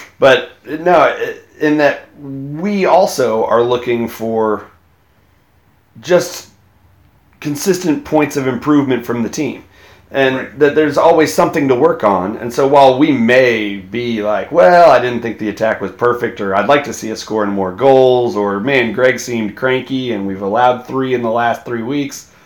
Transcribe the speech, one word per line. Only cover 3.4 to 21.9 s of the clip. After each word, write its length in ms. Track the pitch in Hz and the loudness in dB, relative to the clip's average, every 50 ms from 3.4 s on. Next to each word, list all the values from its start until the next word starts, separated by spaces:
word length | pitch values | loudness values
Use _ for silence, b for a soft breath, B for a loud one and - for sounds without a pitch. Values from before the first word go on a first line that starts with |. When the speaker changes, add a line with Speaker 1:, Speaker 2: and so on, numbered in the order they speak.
| 117 | 0
Speaker 1:
are 160 | - 110 117 120 | 2 2 2 2
looking 460 | 123 123 120 - 123 120 117 117 110 | 2 0 -2 -2 -2 -4 -4 -4 -6
for 560 | - - 110 113 113 110 110 110 104 101 - - _ _ _ _ _ _ _ _ _ _ _ _ _ _ _ _ _ _ _ _ _ _ _ _ _ 117 | -8 -8 -8 -4 -2 -2 -2 -2 -2 -4 -6 -12 _ _ _ _ _ _ _ _ _ _ _ _ _ _ _ _ _ _ _ _ _ _ _ _ _ -10
just 480 | 113 120 175 151 - - - - - _ _ _ _ _ _ _ _ _ _ _ _ _ _ _ _ _ _ - | -2 2 2 2 2 0 -10 -16 -18 _ _ _ _ _ _ _ _ _ _ _ _ _ _ _ _ _ _ -10
consistent 640 | - 147 143 143 - 202 180 180 - 170 143 139 - | -8 -8 -6 -4 -2 -2 -2 0 0 -2 -2 -2 -4
points 320 | - 156 151 151 143 - | -2 0 0 0 0 -2
of 100 | 147 131 | -4 -4
improvement 580 | 131 123 117 - 147 151 143 135 127 131 117 120 | -4 -4 -4 0 0 2 2 2 0 -2 -2 -2
from 180 | - 120 120 113 | -4 -4 -4 -4
the 60 | 104 | -4
team. 360 | - - 147 120 - - - _ b b b b b b b b - | -4 -6 -6 -6 -8 -10 -16 _ b b b b b b b b -2
And 220 | 135 135 131 131 | 0 0 0 0
Speaker 2:
Right. 220 | 131 - - - 135 | -2 -6 -6 -2 2
Speaker 1:
that 160 | 143 143 143 | 2 2 4
there's 240 | 151 156 147 131 160 | 2 0 2 2 2
always 340 | 143 165 165 160 156 135 - | 4 4 4 4 2 2 2
something 360 | - 175 156 - 165 143 131 | 0 0 0 0 0 0 0
to 60 | 127 | 2
work 300 | 123 147 170 165 - - | 2 2 0 0 2 0
on. 320 | 104 98 90 90 98 113 | 0 0 0 -2 -4 -6
And 160 | - 117 120 120 | -8 -8 -8 -2
so 140 | 147 139 | 0 0
while 320 | 139 143 143 139 131 127 127 | 4 6 6 6 6 4 4
we 140 | 156 160 139 | 2 2 2
may 640 | 120 113 113 123 131 131 120 117 110 104 101 101 | 2 2 4 4 4 4 4 2 0 -2 -4 -8
be 460 | 98 95 92 104 120 120 120 117 107 101 | -10 -12 -10 -8 -6 -6 -4 -4 -4 -2
like, 300 | 104 107 98 95 - 143 | -2 -2 -2 -4 -2 2
"Well, 380 | 175 185 180 180 175 170 156 | 4 4 6 6 6 6 6
I 80 | 131 123 | 6 4
didn't 220 | 123 123 120 117 - | 2 0 -4 -4 -6
think 160 | 113 101 - | -6 -8 -6
the 100 | 110 104 | -6 -6
attack 320 | 95 - 110 110 104 - | -4 -2 -2 -2 -2 -2
was 100 | 101 92 | -6 -10
perfect," 480 | - - 120 120 120 120 120 107 92 - | -6 -2 0 0 0 0 -4 -6 -6 -6
or, 140 | 104 98 95 | -4 -2 0
"I'd 140 | 101 101 110 | 0 2 2
like 160 | 143 143 - | 2 2 0
to 80 | 117 107 | -4 -10
see 180 | - - 110 | -10 -10 -10
us 100 | 107 104 | -10 -10
scoring 300 | - - 110 110 104 101 | -8 -6 -4 -2 -2 -2
more 220 | 101 98 95 92 90 | -2 -4 -4 -4 -4
goals," 640 | 95 127 139 135 131 131 127 127 123 120 117 101 | 0 2 4 6 6 6 4 4 2 0 -2 -2
or, 240 | 104 101 101 98 101 | -2 -2 -2 -2 -2
"Man, 320 | 104 139 139 131 117 113 101 | -2 0 0 0 0 0 0
Greg 260 | 117 127 131 123 117 | 2 2 2 2 0
seemed 380 | - 127 120 117 110 101 104 | -6 -8 -6 -4 -6 -6 -6
cranky 560 | - 131 131 127 131 123 - 135 131 127 123 110 | -4 -2 -2 -2 -2 -4 -4 -6 -6 -4 -4 -6
and 140 | 101 98 | -6 -6
we've 160 | 98 95 95 101 | -6 -6 -6 -4
allowed 440 | 98 104 117 123 127 120 117 - | -2 0 2 2 2 0 0 -4
three 280 | - 131 131 131 131 127 | -8 -6 -4 -2 -2 -2
in 80 | 120 117 | -2 -2
the 80 | 113 | -2
last 340 | 110 117 120 117 110 - - | -2 -2 -2 -2 -2 -4 -6
three 180 | 127 120 113 113 | -8 -8 -8 -6
weeks," 440 | 123 | -6